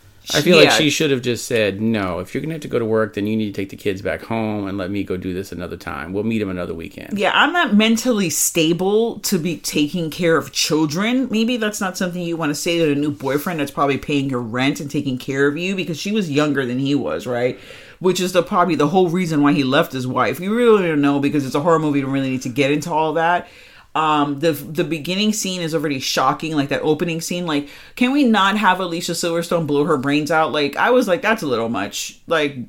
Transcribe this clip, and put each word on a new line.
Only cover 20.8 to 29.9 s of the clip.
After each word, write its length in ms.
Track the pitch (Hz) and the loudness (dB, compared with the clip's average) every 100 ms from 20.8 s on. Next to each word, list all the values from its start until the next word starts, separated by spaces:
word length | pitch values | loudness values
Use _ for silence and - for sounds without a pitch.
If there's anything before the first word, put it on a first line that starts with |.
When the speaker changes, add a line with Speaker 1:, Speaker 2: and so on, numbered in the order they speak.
| 175 | 4
Speaker 2:
don't 140 | 151 | 2
know 180 | 143 143 | 2 2
because 260 | 143 147 131 | 0 0 0
it's 100 | 147 | 0
a 60 | |
horror 180 | 170 160 | 2 2
movie. 200 | 151 139 | 2 0
You 60 | 135 | 0
don't 80 | |
really 160 | 139 135 | -2 -2
need 140 | 131 | -4
to 60 | 135 | -4
get 220 | 117 139 | 0 0
into 200 | 151 170 | 0 0
all 200 | 156 160 | -2 0
that. 360 | 156 165 175 - - - - - | 0 0 0 -4 -18 -20 -20 -8
Um, 460 | - 156 151 143 139 | -2 2 2 0 0
the, 140 | 165 | 0
the 320 | 147 143 160 156 | 0 -4 -4 -2
beginning 480 | 160 143 190 214 | -4 -4 -2 0
scene 260 | 208 196 185 | -2 -4 -4
is 160 | 165 160 | -4 -2
already 240 | 151 135 | -2 -4
shocking, 560 | - 170 135 147 160 156 | -2 2 2 0 -2 -2
like, 140 | 139 | -2
that 100 | 139 | 0
opening 380 | 156 151 175 165 | 0 0 -2 -4
scene. 260 | - 175 175 | -6 -4 -2
Like, 220 | 147 285 - - - | -2 -4 -14 -20 -2
can 160 | 247 | 0
we 100 | 285 | 4
not 340 | 254 214 196 208 | 4 4 4 4
have 220 | 208 185 | 2 2
Alicia 320 | 180 165 170 | -2 -4 -4
Silverstone 560 | 170 175 170 170 175 151 | -2 0 -2 0 -2 2
blow 160 | 143 | 2
her 140 | 147 | 2